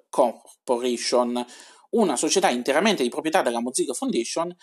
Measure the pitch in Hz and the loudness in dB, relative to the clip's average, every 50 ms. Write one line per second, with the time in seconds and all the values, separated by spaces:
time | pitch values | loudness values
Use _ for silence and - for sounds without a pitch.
0 | _ _ - - 131 117 104 - - - - _ _ - 123 117 127 127 120 113 | _ _ 0 2 2 2 0 -4 -14 -20 -20 _ _ -4 -2 -2 0 -2 -2 -2
1 | 120 - 127 120 123 120 123 123 123 - - - - - - - _ _ - 233 | -2 0 0 2 2 0 -2 -6 -8 -8 -14 -20 -20 -20 -20 -20 _ _ 0 2
2 | 214 170 127 - 165 151 160 190 185 175 123 123 120 - 131 156 196 226 185 139 | 2 2 2 0 0 0 2 2 2 2 2 0 0 0 2 2 4 2 2 2
3 | 131 120 - 151 143 156 160 190 139 123 117 117 120 127 - - - 139 120 - | 0 -2 -2 -4 -2 0 0 2 2 0 0 -2 -4 -4 -2 -4 -4 -4 -4 -4
4 | 269 269 - 120 117 - - 165 165 175 180 - | -4 -4 -2 -2 -4 -4 -4 -4 -4 -6 -8 -12